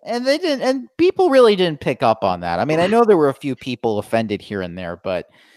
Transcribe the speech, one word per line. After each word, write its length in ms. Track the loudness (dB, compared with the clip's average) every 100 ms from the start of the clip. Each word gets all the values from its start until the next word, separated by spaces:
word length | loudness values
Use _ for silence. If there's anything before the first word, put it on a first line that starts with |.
and 220 | -8 -6 -2
they 120 | -2
didn't, 240 | -2 -2
and 260 | -2 -4 -6 0
people 320 | 0 2 4
really 260 | 6 6 4
didn't 240 | 0 -2
pick 220 | -4 0
up 220 | 2 2
on 160 | 0 -2
that. 180 | -4 -2
I 60 |
mean, 160 | 0 0
I 60 | 2
know 180 | 2
there 120 | 4 4
were 120 | 2
a 40 |
few 220 | -2 -8 -8
people 420 | -8 -4 -2 -2
offended 440 | -2 -2 -2 -6
here 180 | -6 -8
and 160 | -8 -10
there, 200 | -12 -10
but, 320 | -6 -6 -8 _ _